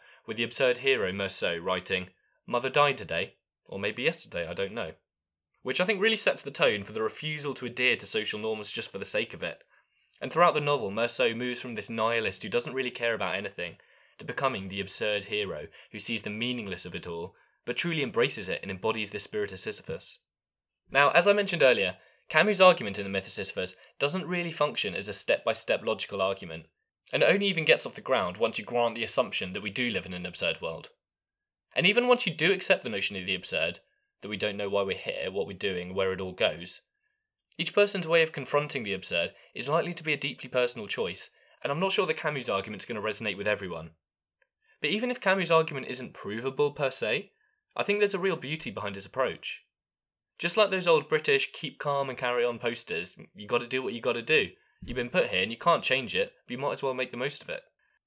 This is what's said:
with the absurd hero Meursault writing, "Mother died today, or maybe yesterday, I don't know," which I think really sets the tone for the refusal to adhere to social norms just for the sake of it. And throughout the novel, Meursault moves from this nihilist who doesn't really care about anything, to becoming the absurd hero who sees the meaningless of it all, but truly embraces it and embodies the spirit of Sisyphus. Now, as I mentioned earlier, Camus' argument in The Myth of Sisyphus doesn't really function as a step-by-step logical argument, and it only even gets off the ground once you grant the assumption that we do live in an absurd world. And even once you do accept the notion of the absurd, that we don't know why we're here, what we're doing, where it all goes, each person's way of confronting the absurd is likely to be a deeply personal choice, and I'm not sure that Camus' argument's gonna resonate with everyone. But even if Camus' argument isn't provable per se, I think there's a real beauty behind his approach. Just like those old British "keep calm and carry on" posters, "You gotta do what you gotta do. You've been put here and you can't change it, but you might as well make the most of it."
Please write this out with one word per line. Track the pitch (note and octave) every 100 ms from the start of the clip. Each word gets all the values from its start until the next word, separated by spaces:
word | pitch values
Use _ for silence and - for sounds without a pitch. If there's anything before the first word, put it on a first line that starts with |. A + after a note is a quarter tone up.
| - - -
with | A2+
the |
absurd | A#2 - C3 B2
hero | C3+ B2+ F#2+
Meursault | G2 G2 - G2 E2+
writing, | F2 F#2 - F#2 F2+ _ _ _ -
"Mother | A#2+ B2+
died | D3 C#3+ C3
today, | F2 E2 G#2 - _ _ _
or | G2
maybe | G#2 A2
yesterday, | C#3 E3+ - F2+ D#2+
I |
don't | F2 G2
know," | A2+ E2+ - _ _ _ _ _ _
which | - C3
I |
think | F3+ G3
really | A3 A3
sets | - -
the | -
tone | - C#3+ G#2
for | G2
the | A2
refusal | A2 - D3+ D3+ C#3+
to | B2+ B2
adhere | B2 B2+ A2+
to | G2+
social | A2 G#2+ G#2+
norms | A2 A2 G#2
just | - -
for | F#2+
the |
sake | G2 G#2+ A2+
of | E2+
it. | F2 - _ _ _ _ _ _
And | B2+
throughout | D#3 F3
the | D#3
novel, | D3 C#3+ G2+
Meursault | G#2 A#2 - B2 A2+
moves | B2 B2
from | B2
this | A2 G2
nihilist | A2+ A2 A#2 G#2+ -
who | G#2+
doesn't | A#2 C#3+
really | C3 B2
care | - A#2
about | A2 F#2+
anything, | F#2 G2+ - F2 E2 _ _ _ -
to |
becoming | A2+ - C3+ A2 F#2+
the | G2
absurd | F#2+ - G#2+ G#2
hero | G2 G#2 G2 D#2 - - -
who | G#2+
sees | - A2+
the | G#2
meaningless | G#2+ A#2+ B2 G2+ F2+ F2+
of |
it | F2+ F2
all, | E2+ F2 - _ _
but | - B2
truly | E3+ D#3+
embraces | B2 A2 C#3 A2+ F#2+
it | F2
and | G2
embodies | F#2 A2 A2 G#2
the | G#2
spirit | - G#2+ G2+
of | F#2+
Sisyphus. | A2+ G#2 - E2 - - _ _ _ _ _ _ _
Now, | C3 C#3+
as | E3 F#3+
I |
mentioned | G3+ G3 E3
earlier, | C3 A2+ F#2 - - _ -
Camus' | D#3 G3+ F#3
argument | F#3 E3+ A2 G2
in |
The | G2
Myth | G2 -
of |
Sisyphus | - F#2+ - F#2 - - -
doesn't | C#3+ F3+ D#3
really | F3 F3
function | D#3+ D3 - -
as | - -
a |
step-by-step | G3 - G#2 A#2 A2 - G#2
logical | A2 G#2 - G2
argument, | F#2+ G2 F2+ E2 - _ _ _ -
and | C#3
it | D3+
only | G3 G3+
even | E3
gets | D#3 D3+
off | B2
the | -
ground | - B2 F2+ F#2+
once | A2+ A2+
you |
grant | G#2 A#2+ A#2
the | A2+
assumption | A2 - A2+ - F#2
that | F#2+
we | G#2
do | G#2 B2
live | F#2+ F2+
in |
an | F2+
absurd | F2+ - F2 E2
world. | E2 E2 - _ _ _ _ _ _ _ _
And | - F3
even | G#3+ B3
once | A#3+ -
you |
do | D#3+ D#3
accept | F#3 - F#3
the | A#2+
notion | G2+ - G2
of | F#2
the |
absurd, | F#2 - E2+ E2 F2 _ _ _ _
that | G#2
we | G#2
don't | G#2 G2+
know | G2+
why | G2+
we're | G2 F2+
here, | - - F#2+
what | F#2+ F#2
we're | F#2
doing, | G2+ F2+ F2+
where | F#2+ F#2+
it | F#2
all | F#2+
goes, | F2+ G#2+ D#2+ F2+ - - _ _ _ _ _ _ -
each | E3+
person's | - G3+ F#3+ D#3+
way | E3
of | D#3+
confronting | D3+ B2+ C#3+ D3 C3+
the | G#2
absurd | F#2+ - F2 F2 - -
is | - B2+
likely | D#3+ E3+
to | E3+
be | D#3
a | C#3+
deeply | D3 - B2+
personal | B2+ B2 - G2+
choice, | - F#2+ F#2 - _ _ _
and | C3+
I'm | D3
not | F#3+
sure | - F3
that | D#3
Camus' | D#3 D3 A2+
argument's | G2 G#2 G2+ -
gonna | A2
resonate | G#2+ G#2 A2 G2
with | G2+
everyone. | G2+ F#2+ E2 E2 - _ _ _ _ _ _ _ _
But | D3+
even | G#3 B3
if | A#3+
Camus' | G3 F#3+ E3+
argument | E3 D#3+ C#3 -
isn't | B2+ A#2+
provable | - G2+ A2 C3 C3 D3
per | D3 C3+
se, | - A#2+ C#3+ - _ _ _ _ -
I |
think | - G#3
there's | G3+
a | F#3
real | F#3+ D3+
beauty | C#3+ D#3 B2
behind | G2+ G#2
his | G2+ -
approach. | B2+ B2 E2+ - - _ _ _ _ _ _ _ -
Just | E3+ A3
like | G3+
those | F#3 E3+
old | D#3+ D3
British | D#3 - C3+ -
"keep | - C#3 -
calm | D3 C#3 C3+
and | B2
carry | B2 A#2+
on" | A#2+ A#2
posters, | A#2+ A#2+ - E2+ F2 - -
"You | - G#2
gotta | A#2+ A#2+
do | C3
what | B2
you | A#2
gotta | B2+ A#2
do. | A#2 D#3 F2+ - _ _
You've | - B2
been | A#2+
put | F#3 -
here | F#2
and | G2
you | A#2
can't | F3 D3+
change | - C3 A#2
it, | F2+ G2+ - -
but |
you | B2
might | C#3+
as | C3+
well | C3+
make | B2+ B2+
the | A#2+
most | C#3 -
of | -
it." | - - _ _ _